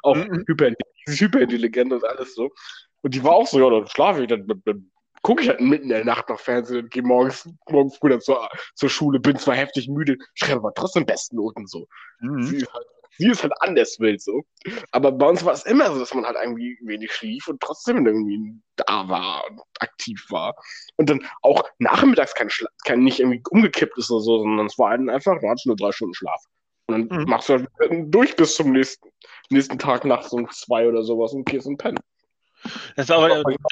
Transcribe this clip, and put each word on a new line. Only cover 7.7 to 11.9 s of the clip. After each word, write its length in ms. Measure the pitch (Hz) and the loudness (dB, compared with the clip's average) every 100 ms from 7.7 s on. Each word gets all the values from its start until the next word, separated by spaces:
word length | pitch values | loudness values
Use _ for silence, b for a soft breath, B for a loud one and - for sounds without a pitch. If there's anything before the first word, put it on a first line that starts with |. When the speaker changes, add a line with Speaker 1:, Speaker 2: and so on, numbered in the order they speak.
| 143 139 - | 2 2 0
Speaker 1:
früh 120 | 143 | 0
dann 100 | 120 | 2
zur, 300 | - 127 110 B B - | 0 -2 -4 B B -4
zur 140 | 135 | -2
Schule, 300 | - 147 135 | 0 0 2
bin 160 | 143 135 | 2 0
zwar 180 | - 127 | 0 0
heftig 320 | 143 139 123 | -2 -6 -6
müde, 300 | 147 143 127 B | -4 -2 -2 B
schreibe 260 | - 147 127 | -6 -2 -2
aber 140 | 104 | -4
trotzdem 320 | 95 185 175 120 | -4 -2 -2 0
besten 320 | - - 113 | -4 -4 -6
Noten“, 280 | 107 110 98 | -6 -8 -14
so. 220 | 95 - | -16 -16